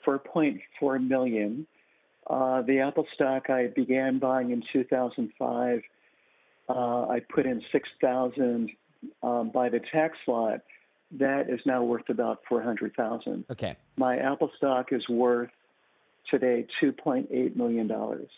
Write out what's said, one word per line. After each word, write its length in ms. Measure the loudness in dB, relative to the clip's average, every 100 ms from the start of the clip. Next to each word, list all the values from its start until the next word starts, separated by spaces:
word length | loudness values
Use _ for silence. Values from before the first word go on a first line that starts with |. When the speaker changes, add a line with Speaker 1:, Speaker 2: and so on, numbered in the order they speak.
Speaker 1:
four 140 | -2 -2
point 420 | -2 0 2 0 -8 -2
four 180 | 0 2
million. 680 | 2 2 2 0 0 -4 -10 _ _ _ _ _ -4
Uh, 340 | 0 2 2
the 180 | 2 2
Apple 260 | 2 0 -2
stock 360 | 0 0 0 0
I 180 | 0 0
began 500 | 0 2 2 2 0
buying 320 | 2 2 0
in 120 | -2 -2
two 100 | -2
thousand 460 | 0 0 0 -2 -6 -4
five, 440 | -2 0 0 0 -4 _ _ _ _ _ _ _ -6
uh, 380 | -2 0 0 0
I 140 | -2 -2
put 120 | 0 0
in 160 | -2 -2
six 180 | -2 -2 0
thousand, 720 | 2 2 0 2 2 2 -2 -6 _ _ -18 -6
um, 280 | -2 -2 0
by 180 | 0 2
the 120 | 0 0
tax 240 | 0 0 -2 -2
lot. 360 | 0 0 -2 -8 -20 _ _ _
That 360 | -2 0 0 -2
is 120 | -2
now 200 | 0 0
worth 240 | 2 0 -2
about 320 | -2 -2 -4 -2
four 120 | -2
hundred 320 | 0 -2 -4 -2
thousand. 480 | -2 -4 -6 -8 -8
Speaker 2:
Okay. 260 | -6 -6 -8 _ 0
Speaker 1:
My 200 | 0 2
Apple 320 | 0 0 -2 0
stock 360 | 0 0 0
is 160 | -4 0
worth 420 | 2 4 2 -2 _ _ _ _ _ _ _ -2
today 360 | 2 4 2 -2 0
two 120 | 0
point 360 | 2 -2 -2 0
eight 260 | -2 0 0
million 300 | 0 0 0
dollars. 420 | -2 -4 -6 -10